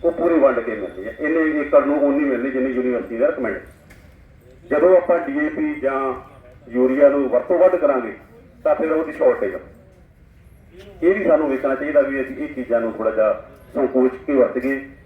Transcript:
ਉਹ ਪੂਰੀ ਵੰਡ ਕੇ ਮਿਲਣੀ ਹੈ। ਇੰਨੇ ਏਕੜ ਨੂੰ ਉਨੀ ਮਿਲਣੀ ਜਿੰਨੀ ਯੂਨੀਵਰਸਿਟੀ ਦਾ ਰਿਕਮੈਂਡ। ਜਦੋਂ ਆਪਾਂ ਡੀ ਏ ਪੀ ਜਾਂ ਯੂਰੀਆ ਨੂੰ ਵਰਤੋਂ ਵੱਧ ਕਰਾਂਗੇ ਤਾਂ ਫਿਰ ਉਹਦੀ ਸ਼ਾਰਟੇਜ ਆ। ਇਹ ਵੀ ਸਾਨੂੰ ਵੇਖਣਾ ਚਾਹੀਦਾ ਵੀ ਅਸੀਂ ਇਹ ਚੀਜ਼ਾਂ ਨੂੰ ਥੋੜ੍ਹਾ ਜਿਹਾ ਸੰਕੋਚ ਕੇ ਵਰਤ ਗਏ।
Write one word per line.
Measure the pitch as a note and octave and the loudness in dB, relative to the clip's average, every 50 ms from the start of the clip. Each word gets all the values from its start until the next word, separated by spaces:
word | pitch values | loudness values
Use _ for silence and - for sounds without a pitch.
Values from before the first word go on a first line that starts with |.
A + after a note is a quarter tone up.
| - | -2
ਉਹ | E3+ E3+ | -2 -2
ਪੂਰੀ | - E3 E3+ E3 D#3 | 0 0 2 2 4
ਵੰਡ | C3+ C3+ B2 B2 | 4 4 2 2
ਕੇ | A#2 A#2 A2 | -4 -4 -6
ਮਿਲਣੀ | G#2 G2 - - F#2 F#2+ | -6 -8 -10 -12 -12 -12
ਹੈ। | G#2+ - - | -12 -10 -6
ਇੰਨੇ | D3+ D3+ D#3+ E3 D#3+ D#3 D3 D3+ | -4 -2 0 0 0 0 0 -2
ਏਕੜ | C#3+ - - C#3+ C#3 | -4 4 4 4 4
ਨੂੰ | C#3 D3 D3+ C#3+ | 4 0 0 2
ਉਨੀ | C#3+ C#3 C#3+ D3 | 2 2 0 0
ਮਿਲਣੀ | C#3 C3 A#2+ B2 C#3 | -2 -2 -2 -4 -4
ਜਿੰਨੀ | B2+ C3 B2+ C3+ | -4 -2 -2 -2
ਯੂਨੀਵਰਸਿਟੀ | B2+ B2 B2 B2+ B2 A#2 G2 G2 A#2 A2+ | -2 -2 -2 -2 -2 -4 -6 -6 -4 -2
ਦਾ | F3+ | 0
ਰਿਕਮੈਂਡ। | G3+ - - B2 G#2+ F#2+ F2+ - - - - - - - - - - - - - - - - - - - - - - | 0 0 -2 -6 -6 -6 -8 -12 -18 -20 -20 -20 -20 -20 -20 -20 -20 -20 -20 -20 -20 -20 -20 -20 -20 -20 -20 -8 -4
ਜਦੋਂ | C#3+ D3 D#3 F3+ F#3 | 0 4 6 6 6
ਆਪਾਂ | F3+ F3 - F3 E3 | 6 4 4 0 0
ਡੀ | - C#3+ C#3 D3 D3+ | 0 -4 -4 -2 -4
ਏ | D3+ | -4
ਪੀ | D3+ - D#3 D3+ D3 C#3 | -2 -2 -4 -4 -4 -4
ਜਾਂ | B2 C3+ C3+ C3+ C3+ C3 B2+ B2+ - - - - - - - - - - | -4 -4 -2 -2 -4 -4 -6 -6 -12 -20 -20 -20 -20 -20 -20 -20 -20 -8
ਯੂਰੀਆ | A2+ B2 B2+ B2+ C3 C#3 C#3+ C#3+ | -2 0 2 2 4 6 6 6
ਨੂੰ | C#3 C#3+ C#3 B2+ | 6 4 -2 0
ਵਰਤੋਂ | A#2+ B2 - - F#3 E3+ | 0 -2 0 0 2 4
ਵੱਧ | F3+ F#3 F3+ | 4 4 4
ਕਰਾਂਗੇ | F3 D#3 C#3+ C#3 B2+ A2+ A2 G2 - - - - - - - - - - | 4 2 2 0 0 -2 -6 -10 -14 -18 -20 -20 -20 -20 -20 -20 -6 -2
ਤਾਂ | D#3 D3+ | -2 0
ਫਿਰ | - D#3+ D#3+ D#3 | 0 0 -2 0
ਉਹਦੀ | D#3 D#3+ - - | -2 -2 -4 -4
ਸ਼ਾਰਟੇਜ | - - B2+ A#2+ - G#2 F#2+ F2+ | 0 2 2 2 2 -2 -6 -6
ਆ। | F#2 - - - - - - - - - - _ _ - - - - - - - - - - - - - - - - D#3+ | -8 -14 -16 -20 -20 -20 -20 -20 -20 -20 -20 _ _ -20 -20 -20 -20 -20 -20 -20 -20 -20 -20 -20 -20 -20 -20 -14 -2 0
ਇਹ | E3+ G3 | 0 0
ਵੀ | G#3+ G3 | 2 2
ਸਾਨੂੰ | F3 D#3+ D3+ D#3 C#3+ | 2 2 2 2 0
ਵੇਖਣਾ | C3+ C3 - C#3 C3+ | -2 -2 -2 -2 -4
ਚਾਹੀਦਾ | C3 C#3+ D3 D3 D3 | -2 -4 0 2 2
ਵੀ | C3+ C#3 C#3 C3+ C3 | 2 2 0 -4 -6
ਅਸੀਂ | C3 C3 | -6 -8
ਇਹ | B2+ D3 D3+ - | -10 -10 -10 -8
ਚੀਜ਼ਾਂ | C3 B2 - A#2 A#2 | -10 -6 -2 -2 -2
ਨੂੰ | A2+ A2+ G#2+ | -2 -2 -6
ਥੋੜ੍ਹਾ | G#2+ A2 A2 A2 | -4 -4 -2 0
ਜਿਹਾ | A2+ G#2+ G#2+ F#2+ - - - - - - - - | 2 0 0 0 -2 -6 -18 -20 -20 -20 -10 -4
ਸੰਕੋਚ | B2 C3+ B2 C3 C3 B2+ B2+ B2+ - - | -4 -4 0 2 2 0 0 0 -4 -6
ਕੇ | - C#3+ | -2 2
ਵਰਤ | C3 B2 - - B2+ | 2 2 2 2 -4
ਗਏ। | B2 C3+ C3+ C3+ C#3 - - - - | -4 -4 -4 -4 -8 -14 -20 -20 -20